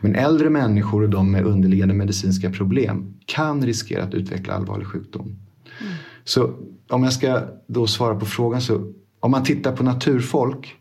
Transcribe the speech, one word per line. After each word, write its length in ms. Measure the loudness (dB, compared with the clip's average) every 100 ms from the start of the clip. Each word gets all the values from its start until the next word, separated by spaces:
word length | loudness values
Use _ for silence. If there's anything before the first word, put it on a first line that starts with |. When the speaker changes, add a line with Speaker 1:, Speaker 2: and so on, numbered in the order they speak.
Speaker 1:
Men 140 | 2
äldre 360 | 2 4 4 4
människor 520 | 4 4 2 2 2
och 60 | 2
de 200 | 4 4
med 120 | 4
underliggande 500 | 4 4 4 4 4
medicinska 560 | 2 2 0 0 0 0
problem 640 | -2 0 2 0 -2 -6 -14 -8
kan 360 | -4 -2 0 0
riskera 360 | -2 -4 -6
att 120 | -4
utveckla 400 | -4 -4 -6 -6
allvarlig 320 | -6 -4 -6 -6
sjukdom. 360 | -10 -10 -12 -12
Speaker 2:
Mm. 680 | -14 -18 _ -20 -14 -12 -12 -14 -18
Speaker 1:
Så 300 | -4 0 0 -4 -16 -20 _
om 120 | 0
jag 80 | 0
ska 300 | 0 0 -2 -4 -14 _
då 200 | -2 -2
svara 280 | 0 -2
på 120 | -2 -4
frågan, 340 | -2 -2 0
så 320 | 0 -2 -2 -14 _ _
om 100 | 0
man 140 | 2
tittar 280 | 2 0 0 0
på 60 |
naturfolk 920 | 0 0 0 0 0 0 -2 -4 -12 -20